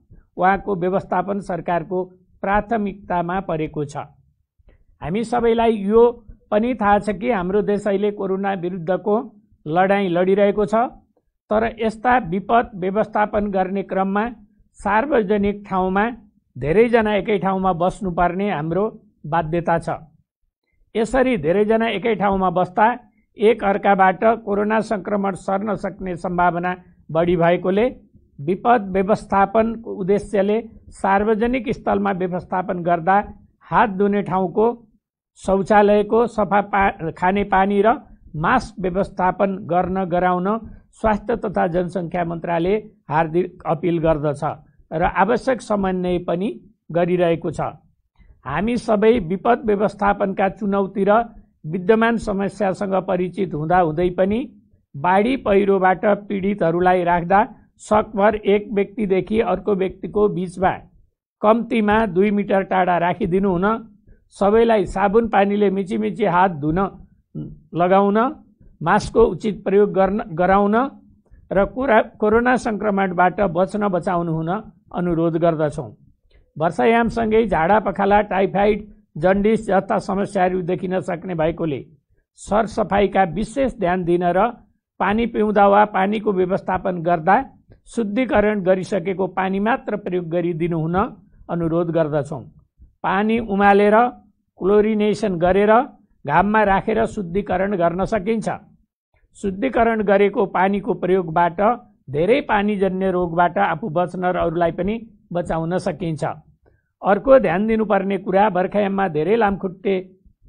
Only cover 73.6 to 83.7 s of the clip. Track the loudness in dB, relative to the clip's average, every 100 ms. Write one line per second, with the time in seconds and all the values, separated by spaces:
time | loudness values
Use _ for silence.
73.6 | -2 0 -2 -2 -2 -2 -2 -4 -4 -6
74.6 | -8 _ _ -6 -2 0 0 2 0 2
75.6 | -2 -4 -12 -16 _ _ _ _ _ -4
76.6 | -2 0 2 2 2 -2 0 2 2 0
77.6 | 4 2 2 -2 2 2 2 0 0 2
78.6 | 0 0 -6 -20 _ -2 2 2 2 2
79.6 | 2 0 0 -4 -2 -4 -2 0 0 0
80.6 | -4 -4 -4 -4 -4 -8 -8 -2 -2 -2
81.6 | -4 -6 -10 _ _ _ _ _ -2 0
82.6 | 0 -4 -2 0 2 2 0 -2 -6 -4
83.6 | -4